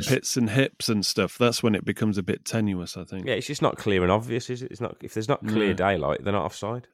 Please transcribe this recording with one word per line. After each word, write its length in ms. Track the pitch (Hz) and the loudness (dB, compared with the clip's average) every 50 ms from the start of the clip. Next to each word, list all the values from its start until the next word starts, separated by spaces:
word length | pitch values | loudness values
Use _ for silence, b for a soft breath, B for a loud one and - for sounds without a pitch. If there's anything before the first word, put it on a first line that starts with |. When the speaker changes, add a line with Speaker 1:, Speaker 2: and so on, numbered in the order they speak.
| - - | 6 4
Speaker 1:
armpits 260 | 131 - - - - | 0 0 0 0 0
and 140 | 131 117 104 | 0 2 2
hips 400 | 104 135 135 - _ - - - | 4 2 2 2 _ -6 -2 0
and 140 | 113 104 92 | 0 0 0
stuff, 320 | - - 113 95 87 - - | 0 0 0 0 0 2 2
that's 240 | 123 120 117 - | 2 2 2 2
when 120 | - 117 104 | 2 2 2
it 120 | 92 - | 2 0
becomes 320 | 110 101 - 113 107 98 101 | -2 -2 0 0 0 0 0
a 40 | |
bit 220 | 90 110 98 - - | 0 -2 -4 -4 -4
tenuous, 540 | - - 113 107 101 95 90 87 - - 95 | -2 -2 0 0 0 0 -2 -6 -8 -10 -12
I 60 | 85 | -12
think. 220 | - 95 95 92 | -10 -10 -6 -4
Speaker 2:
Yeah, 60 | 131 | -2
it's 140 | 113 98 - | -2 -2 -2
just 160 | - 147 - | -6 -4 0
not 160 | 160 123 - - | 0 0 0 0
clear 240 | - 110 98 92 | 0 2 4 4
and 100 | 90 87 | 6 6
obvious, 380 | 98 110 117 127 117 127 - - | 4 4 2 -2 -6 -6 -4 -6
is 100 | 127 120 | -8 -8
it? 80 | 131 - | -8 -12
It's 100 | - 92 | -8 -8
not, 160 | 117 - 85 - | -8 -8 -8 -10
if 140 | - - - | -12 -8 -6
there's 140 | 110 110 123 | -4 -2 -2
not 180 | 143 - 101 | -2 -2 0
clear 220 | 107 107 110 104 98 | 0 0 2 2 2
Speaker 1:
No. 40 | |
Speaker 2:
daylight, 500 | 92 92 92 101 98 82 69 71 73 - | 2 2 2 2 2 2 2 0 0 0
they're 120 | - 101 101 | -2 -2 -2
not 100 | 98 78 | 0 -2
offside. 420 | 90 - - 101 104 117 123 - _ | -4 -6 -6 -6 -6 -6 -8 -10 _